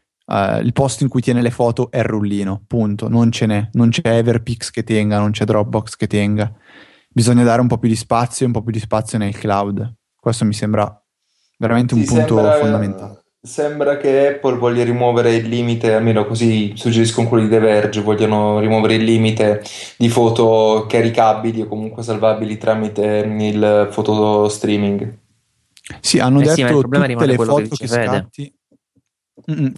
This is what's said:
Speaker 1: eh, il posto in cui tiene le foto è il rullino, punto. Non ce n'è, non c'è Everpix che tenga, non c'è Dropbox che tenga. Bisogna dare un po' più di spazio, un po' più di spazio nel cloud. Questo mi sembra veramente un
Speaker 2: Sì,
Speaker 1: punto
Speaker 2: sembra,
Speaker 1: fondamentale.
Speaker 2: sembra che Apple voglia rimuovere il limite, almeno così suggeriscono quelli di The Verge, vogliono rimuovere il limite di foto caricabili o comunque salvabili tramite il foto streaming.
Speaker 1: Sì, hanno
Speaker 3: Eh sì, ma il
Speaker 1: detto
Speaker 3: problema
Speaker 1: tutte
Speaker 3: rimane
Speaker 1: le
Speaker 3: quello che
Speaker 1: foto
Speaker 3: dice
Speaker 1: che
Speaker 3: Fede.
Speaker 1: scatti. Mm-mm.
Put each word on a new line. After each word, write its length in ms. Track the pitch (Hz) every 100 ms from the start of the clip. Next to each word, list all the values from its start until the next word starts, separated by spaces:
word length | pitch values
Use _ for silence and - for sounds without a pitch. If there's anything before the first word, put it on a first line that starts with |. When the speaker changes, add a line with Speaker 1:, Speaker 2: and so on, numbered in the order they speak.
| _ _ -
Speaker 1:
eh, 340 | 101 98 55
il 100 | 117
posto 300 | 120 135 -
in 60 | 139
cui 120 | 127
tiene 180 | 120 120
le 80 | 120
foto 400 | 123 120 117 123
è 80 | 127
il 60 |
rullino, 580 | 107 107 104 101 98 98 -
punto. 420 | 120 107 104 110
Non 240 | 117 117
ce 140 | 113 110
n'è, 240 | 104 104
non 160 | 123 117
c'è 280 | 117 120 117
Everpix 520 | 117 117 117 117 -
che 140 | -
tenga, 340 | 113 110 104 104
non 120 | 104
c'è 120 | 104
Dropbox 520 | 107 107 107 117 107 -
che 100 | 107
tenga. 460 | 104 104 107 104 107 _ - - _ _
Bisogna 320 | - 113 120
dare 180 | 120 117
un 60 | 123
po' 100 | 117
più 100 | 120
di 80 | 110
spazio, 500 | - 117 120 - 123
un 60 |
po' 100 | 117
più 100 | 110
di 60 | 113
spazio 380 | 107 110 113 113
nel 180 | 101 101
cloud. 580 | 107 101 101 101 113 - _
Questo 300 | _ - 110
mi 80 | 110
sembra 500 | 101 107 107 104 104 _ _ _ _ _ -
veramente 380 | 113 117 123
un 60 | 117
Speaker 2:
Sì, 40 | 98
Speaker 1:
punto 280 | 120 110 113
Speaker 2:
sembra, 220 | 107 101
Speaker 1:
fondamentale. 640 | 127 107 104 95 101 104 _ _
Speaker 2:
sembra 560 | - - 147 147 143 143
che 380 | 139 135 139
Apple 220 | 139 139 127
voglia 260 | 120 120
rimuovere 500 | 117 120 123 120 117
il 140 | 113 113
limite, 460 | 120 120 117 117
almeno 320 | 110 117 107 104
così 500 | 117 117 110 104 101
suggeriscono 500 | 123 113 113 113 117
quelli 160 | 117
di 60 | 107
The 80 | 110
Verge, 420 | 110 104 104 107
vogliono 580 | 104 104 110 107 104 104
rimuovere 340 | 107 110 107 110
il 80 |
limite 580 | 113 113 110 110 107 104 - - - -
di 120 | 117
foto 760 | 117 117 117 113 110 110 110 110
caricabili 760 | 117 117 117 113 107 113 113
o 40 | 107
comunque 360 | 110 110 110
salvabili 540 | 113 107 110 110 107 107
tramite 680 | 110 110 107 104 104 107 107
il 600 | 107 107 107 107 104 101
foto 580 | - 107 107 107 104 104
streaming. 680 | 104 107 104 101 101 101 - _ _ _ _ _ _ - -
Speaker 1:
Sì, 180 | - -
hanno 200 | 127 139
Speaker 3:
Eh 80 | 143
sì, 120 | 160
ma 60 | 127
il 60 |
Speaker 1:
detto 40 | 143
Speaker 3:
problema 260 | 123 139 139
Speaker 1:
tutte 180 | 120
Speaker 3:
rimane 60 | 135
Speaker 1:
le 60 | 123
Speaker 3:
quello 180 | 113
che 100 | 143 107
Speaker 1:
foto 80 | 147
Speaker 3:
dice 100 | 131
Speaker 1:
che 140 | 120
Speaker 3:
Fede. 140 | 113 127
Speaker 1:
scatti. 360 | 95 - 143 _ _ _ _ _ _ _ _ _ -
Mm-mm. 220 | 156 135